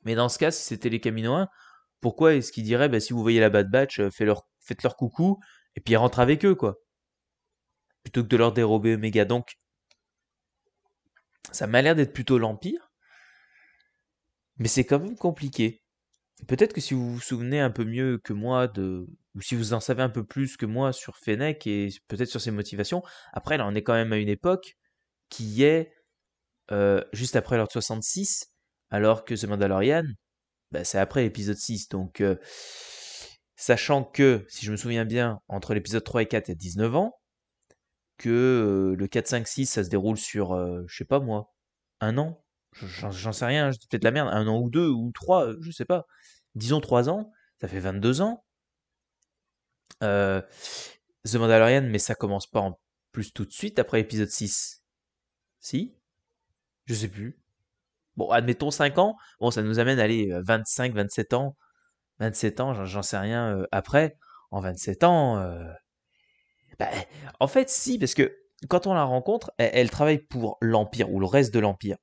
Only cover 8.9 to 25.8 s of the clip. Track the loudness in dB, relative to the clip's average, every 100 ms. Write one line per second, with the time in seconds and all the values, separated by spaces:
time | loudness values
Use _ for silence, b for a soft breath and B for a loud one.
8.9 | 0 0 2 2 0 -2 -16 _ _ _
9.9 | _ _ _ _ _ _ _ _ _ _
10.9 | _ _ _ _ _ -16 -8 0 4 4
11.9 | 4 2 0 2 2 2 -4 -6 -8 _
12.9 | _ b b b b b b b b b
13.9 | b _ _ _ _ _ _ -2 0 2
14.9 | 2 0 -4 -4 -4 -8 -2 -2 -2 _
15.9 | _ _ _ _ _ -4 2 2 2 -4
16.9 | -4 -4 -6 -6 -6 -2 0 0 0 -4
17.9 | -2 -2 -4 -6 -6 -2 0 0 -2 -4
18.9 | -6 -10 -18 _ -16 -6 -4 -2 -4 -2
19.9 | -2 -2 -4 -8 -6 -6 -4 -6 -2 -2
20.9 | -4 -12 -14 -4 -2 -2 -4 -4 -2 -4
21.9 | -6 _ -6 -6 -4 -6 -6 -6 -6 -4
22.9 | -4 B B B -10 -4 -2 -2 -2 0
23.9 | 0 2 0 0 0 0 0 -4 _ _
24.9 | _ _ _ _ -12 -8 4 4 4